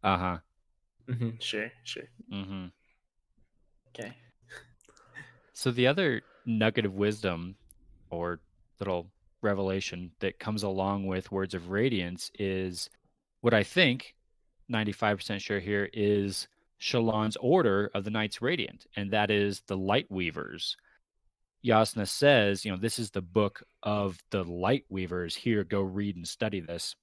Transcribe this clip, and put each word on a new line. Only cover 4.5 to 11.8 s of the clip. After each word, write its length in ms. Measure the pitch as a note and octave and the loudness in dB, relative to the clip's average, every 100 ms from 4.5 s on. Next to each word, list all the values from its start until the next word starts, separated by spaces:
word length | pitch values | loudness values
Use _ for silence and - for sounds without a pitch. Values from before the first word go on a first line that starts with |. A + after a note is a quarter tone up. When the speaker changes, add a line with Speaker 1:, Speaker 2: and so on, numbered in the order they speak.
| - - _ _ - _ - - - _ | -20 -20 _ _ -20 _ -20 -20 -20 _
Speaker 1:
So 200 | - C3+ | -4 -2
the 160 | A#2+ B2+ | 4 4
other 340 | D3+ F3+ A2+ - _ - | 4 2 0 -6 _ -2
nugget 400 | A2+ A2 G#2+ G#2 | 2 4 4 0
of 100 | F#2+ | 2
wisdom 600 | G#2 G#2+ G2+ E2+ F2 F#2+ _ - _ - - | 0 2 -2 -2 -6 -12 _ -20 _ -20 -10
or 320 | E2+ F2 E2+ _ _ _ _ | -6 -4 -6 _ _ _ _
little 280 | G2 F2+ F2 _ _ _ | -4 -2 -4 _ _ _
revelation 680 | A2 G2 G2 F#2+ - F2+ F2+ _ | -2 0 0 -2 -4 -8 -12 _
that 180 | G2 - | -6 -4
comes 260 | - G#2+ | -6 -4
along 440 | G2+ F#2+ F#2+ G2+ G2 | -2 0 0 0 0
with 240 | F#2 - | -4 -2
Words 220 | G2 F#2+ | -4 -2
of 160 | F#2 E2+ | -6 -2
Radiance 600 | G2 | 0